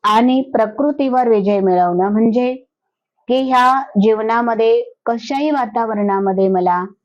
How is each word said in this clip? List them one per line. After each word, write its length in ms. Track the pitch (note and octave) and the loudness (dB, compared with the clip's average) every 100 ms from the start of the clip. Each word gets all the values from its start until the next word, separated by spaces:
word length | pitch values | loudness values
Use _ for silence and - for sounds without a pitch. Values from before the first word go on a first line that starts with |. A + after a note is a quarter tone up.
आणि 380 | G#3 A3 B3 C4 | 2 2 2 0
प्रकृतीवर 880 | C4+ A3+ G#3+ G#3+ D4 D4 C4+ F#3+ A#3 | -2 -2 -2 -2 -4 -2 -2 0 2
विजय 320 | G#3+ G3 G3+ | 2 2 0
मिळवणं 520 | F#3+ F3+ F3 F3 F#3+ | 2 2 0 0 0
म्हणजे 420 | G#3+ A3+ A3+ B3 C4 _ _ _ _ _ _ - | 2 2 2 -2 -6 _ _ _ _ _ _ -4
की 120 | B3+ | -2
ह्या 420 | C4 B3+ B3+ C4 C4 G3+ | 0 2 2 2 -2 0
जीवनामध्ये 800 | G#3+ A3 A3 A#3 A#3 A3+ A3+ A3+ - _ - | 2 0 0 -2 -2 0 2 2 -2 _ -6
कशाही 440 | A#3 A#3 C#4 D4+ | -6 -6 -4 -2
वातावरणामध्ये 1000 | D4 A#3 A#3 A3+ G#3 G3+ G3 G3 F#3+ F#3+ | -2 -2 -4 -4 -2 0 0 0 0 0
मला 360 | F#3+ F3+ F3+ F#3+ - | 2 0 -2 -4 -12